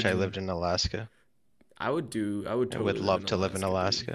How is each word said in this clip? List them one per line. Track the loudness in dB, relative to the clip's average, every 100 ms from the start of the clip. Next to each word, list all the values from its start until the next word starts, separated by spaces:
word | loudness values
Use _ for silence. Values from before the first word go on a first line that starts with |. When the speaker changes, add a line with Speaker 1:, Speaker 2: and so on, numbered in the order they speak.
| 4
Speaker 1:
I |
Speaker 2:
Imagine. | 2
Speaker 1:
lived | 2 -2
in | -4
Alaska." | 0 2 2 0 -4 -8 -16 _ _ _ _ _ -6
Speaker 2:
I | -2
would | -2 -2
do, | -2 -2 -2 -2
I | 0
would | 0 0
Speaker 1:
I |
would | 0 2
Speaker 2:
totally | 2
Speaker 1:
love | 2
Speaker 2:
live | 2
Speaker 1:
to | 0
live | 0 0
in |
Speaker 2:
Alaska, | 0 2 2 0
dude. | -4